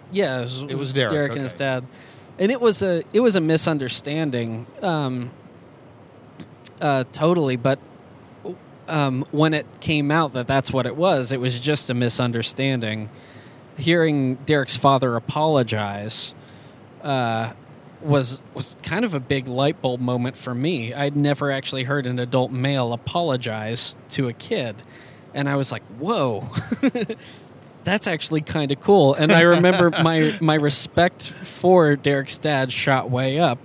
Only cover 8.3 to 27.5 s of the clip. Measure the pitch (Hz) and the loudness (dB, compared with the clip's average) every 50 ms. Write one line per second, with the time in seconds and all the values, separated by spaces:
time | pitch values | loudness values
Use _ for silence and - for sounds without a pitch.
8.3 | - - - - 180 - - - - - - - 160 151 143 135 131 127 147 - | -20 -16 -14 -14 -14 -14 -18 -20 -20 -20 -12 -4 -2 0 0 0 0 -2 -6 -4
9.3 | - 147 156 160 156 151 131 - - - - - 160 151 143 143 151 165 160 139 | 0 2 2 2 2 0 -4 -6 -14 -10 -4 -2 0 0 0 2 2 2 0 0
10.3 | 131 127 120 - 135 135 131 - - 131 123 123 113 147 175 196 170 135 127 117 | -2 -6 -4 0 0 0 0 0 -2 -2 -2 -2 -2 0 2 2 2 2 0 -2
11.3 | 139 127 123 127 120 120 123 147 151 143 - - 127 123 123 120 - - 127 120 | -4 -2 -2 -2 -4 -2 -2 -2 -2 -2 -2 -2 -2 0 0 0 0 0 0 0
12.3 | 117 117 113 - - - 135 135 131 123 117 107 110 110 107 107 - - - - | -2 -2 -4 -4 -4 -2 -2 -2 -2 -2 -4 -6 -6 -8 -10 -12 -14 -18 -20 -20
13.3 | - - - - - - - - - - 131 165 170 170 165 160 151 143 131 127 | -20 -20 -20 -20 -20 -20 -20 -18 -14 -4 0 2 2 4 4 2 2 2 0 0
14.3 | 131 127 - - 151 143 131 - - - - 139 139 131 135 127 117 117 - - | -2 -4 -2 0 0 2 2 0 -2 2 4 4 4 6 4 0 0 -2 -4 -4
15.3 | - 151 156 160 156 139 123 110 110 107 104 101 101 101 104 110 - - - - | -2 0 0 2 2 2 2 0 -2 -4 -4 -4 -6 -8 -8 -6 -6 -6 -6 -8
16.3 | - - - - - - - - - - - - - - - 147 139 131 120 113 | -10 -16 -20 -20 -20 -20 -20 -20 -20 -20 -20 -20 -20 -12 -6 -4 -2 0 0 0
17.3 | 113 113 113 110 - - - - - - - - - - - 151 143 143 131 120 | -2 -2 -4 -6 -8 -14 -20 -20 -20 -20 -20 -20 -20 -10 -2 2 2 2 2 0
18.3 | 131 - - - - 131 113 - - - - - 160 202 247 214 165 139 127 - | -4 -8 -12 -14 -12 -10 -8 -8 -10 -10 -8 -6 -2 -2 -2 -2 -2 -6 -4 -2
19.3 | 143 135 127 131 123 127 139 147 160 - - 131 123 123 127 120 123 120 123 131 | -4 -4 -2 -4 -2 0 0 0 0 -2 -4 -4 -4 -2 -2 -2 -2 -2 -2 -4
20.3 | 131 - - 127 123 120 131 165 180 127 113 117 123 139 143 143 143 147 143 143 | -6 -8 -10 -8 -6 -2 -2 -2 -2 -2 -4 -6 -6 -4 -4 -2 0 0 2 2
21.3 | 143 - 147 143 135 135 135 - - 131 127 127 143 143 131 123 123 123 123 120 | 2 0 0 -2 -2 -4 -4 -6 -6 -4 -4 -2 -2 -2 -2 -2 -4 -4 -4 0
22.3 | 127 131 127 - 131 127 127 139 139 135 123 117 117 120 - - - 175 175 160 | 0 0 0 0 -2 -2 -2 0 0 0 0 -2 -4 -6 -6 -4 -4 -2 0 0
23.3 | 131 123 120 120 107 110 107 110 117 113 - - - - - - - - 135 120 | -2 -2 -2 -6 -6 -6 -6 -6 -4 -4 -6 -6 -8 -12 -16 -8 -4 -4 -4 -4
24.3 | 117 - - - 226 196 131 117 101 107 - - - - - - - - - - | -4 -8 -8 -6 -6 -4 -4 -6 -8 -12 -16 -20 -20 -20 -20 -20 -20 -20 -20 -12
25.3 | - 139 143 139 139 139 135 - 120 107 - - 98 117 147 190 233 196 143 123 | -6 -4 -2 -2 0 -2 -2 -2 -4 -8 -10 -14 -14 -8 -4 -2 0 0 0 0
26.3 | 110 98 - - - - - - - - - 262 - 247 208 - 226 - - - | -2 -4 -8 -8 -8 -8 -6 -6 -4 -2 -2 -2 0 -2 -6 -6 -8 -12 -14 -20
27.3 | - - - - | -20 -20 -20 -20